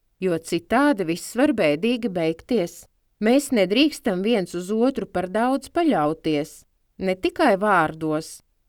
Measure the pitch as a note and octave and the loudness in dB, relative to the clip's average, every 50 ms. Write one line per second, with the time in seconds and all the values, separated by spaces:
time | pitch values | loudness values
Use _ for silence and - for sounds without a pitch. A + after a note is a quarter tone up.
0 | _ _ _ _ F#3 F#3 E3 D#3+ - - F#3+ E3+ - - A3 B3 C#4+ D4 C#4+ G3 | _ _ _ _ -4 -2 -2 -2 -2 -4 -4 -4 -2 0 2 2 4 2 2 0
1 | F#3 D#3 E3+ F3+ - - - A3+ C#4 D4+ B3+ A3 F3+ D3+ D3 D3+ F#3 A#3 B3 A#3+ | -2 -4 -4 -4 -6 -6 -2 0 2 2 2 2 2 2 2 2 0 -2 -2 -2
2 | A#3 A3+ F3+ F3 E3 D#3+ D#3+ - - - B3+ A3 F3 E3+ - - - - _ _ | -4 -4 -2 -2 -2 -2 -2 -4 -4 -2 -2 0 0 -2 -6 -12 -20 -20 _ _
3 | _ _ _ _ G#3 A3 B3 C#4+ C#4+ - C4+ G#3+ F#3+ F3+ G3+ B3 D4+ D4 - - | _ _ _ _ 2 2 4 4 2 2 2 2 2 2 4 2 2 2 0 -2
4 | - A#3+ F#3 F3 G3 A3 A#3+ G#3+ F3 - - F3 F3+ F3+ G#3+ A3 A#3 C4 C4+ A#3 | -4 -2 -2 -2 0 0 0 0 -2 -2 -6 -8 -6 -4 -2 0 0 0 0 -2
5 | G3 - - F3+ F3+ F3+ F#3 G#3+ A#3 B3+ C4+ C#4 - - - E4+ F4 D#4 A3+ E3 | -6 -6 -4 -6 -4 -4 -2 -2 0 0 0 -2 -4 -4 -4 0 0 2 2 2
6 | D3+ D3+ D#3 D#3 - D#3+ D#3 D3 D3+ D3+ - - - _ _ _ _ _ _ - | 2 0 -2 -2 -2 -2 -2 -2 -2 -4 -10 -18 -20 _ _ _ _ _ _ -6
7 | F#3+ F#3+ F#3 F#3 - F4 F4+ - E4 C4 G3 F3+ G#3 G#3+ G3 F3 D#3+ D#3 D#3+ D#3+ | -4 -4 -2 -2 -2 -4 0 2 2 2 2 2 2 2 2 2 2 0 -2 -4
8 | D#3+ D#3 D3+ D#3 D#3+ - - - - _ _ _ _ | -4 -4 -4 -4 -6 -8 -14 -20 -20 _ _ _ _